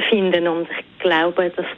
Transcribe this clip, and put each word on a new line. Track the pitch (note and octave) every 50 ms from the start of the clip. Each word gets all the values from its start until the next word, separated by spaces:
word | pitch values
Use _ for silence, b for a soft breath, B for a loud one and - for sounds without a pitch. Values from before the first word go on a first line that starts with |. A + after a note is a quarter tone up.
| - -
finden. | A3 G3+ F#3+ F#3 F3+ F3 E3+
Und | E3+ E3 E3+ E3 -
ich | - - - - - - -
glaube, | F3+ E3 D#3+ E3+ F3 F3 F#3 F3+ F3 -
das | - F3 - -